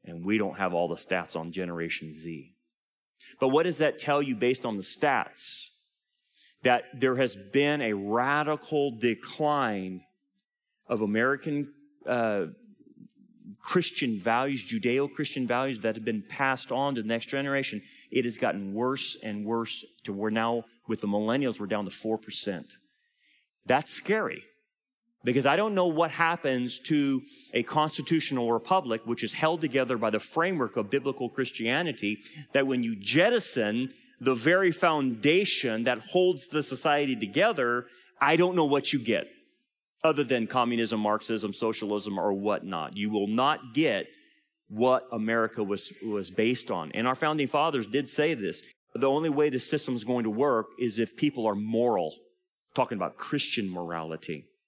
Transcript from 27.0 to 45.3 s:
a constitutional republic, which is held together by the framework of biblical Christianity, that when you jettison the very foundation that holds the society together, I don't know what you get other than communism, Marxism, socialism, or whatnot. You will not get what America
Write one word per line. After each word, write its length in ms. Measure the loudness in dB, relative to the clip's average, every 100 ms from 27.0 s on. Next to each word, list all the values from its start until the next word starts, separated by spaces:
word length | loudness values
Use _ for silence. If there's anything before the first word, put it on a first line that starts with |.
| 4 0 -4 -20 -4
a 80 | -4
constitutional 880 | 0 0 0 -2 0 0 2 -2 2
republic, 500 | 0 2 2 2 -4 -2
which 180 | -4
is 100 | -4
held 280 | 0 0 2
together 360 | 0 0 0 0
by 120 | 0
the 100 | 0
framework 560 | -2 0 0 0 -2 -2
of 140 | 0
biblical 400 | 0 0 -4 -6
Christianity, 920 | -4 -4 -2 -2 0 -2 -2 -4 -4 -10 -18 -2
that 120 | 0 2
when 180 | 0
you 120 | 0 -2
jettison 960 | 2 4 6 4 0 0 0 0 -2 -8 _ _
the 140 | 0
very 380 | 2 4 4 4
foundation 1120 | 4 2 4 0 2 4 4 4 0 0 0
that 160 | 0 -2
holds 480 | 0 2 4 2 -2
the 160 | -4
society 520 | -2 -2 2 2 2 -2
together, 680 | -2 2 2 2 0 0 -4 -20 -20 _
I 160 | 4 6
don't 200 | 4 4
know 100 | 4
what 260 | 4 2
you 80 | 0
get 280 | 2 0 -2 -16 _ _ _ _ _ _
other 200 | 2 2
than 240 | 2 0 2
communism, 520 | 2 2 2 0 0
Marxism, 540 | 2 0 0 -2 -2
socialism, 640 | -2 -2 -2 -2 -2 -2 -2
or 160 | 0
whatnot. 600 | 0 0 -2 -4 -6 -6 -4
You 160 | -2
will 160 | 0 0
not 480 | 2 2 0 -4 0
get 320 | 2 0 -4 -14 _ _ _ _ _
what 380 | 0 4 4 0
America 520 | -4 0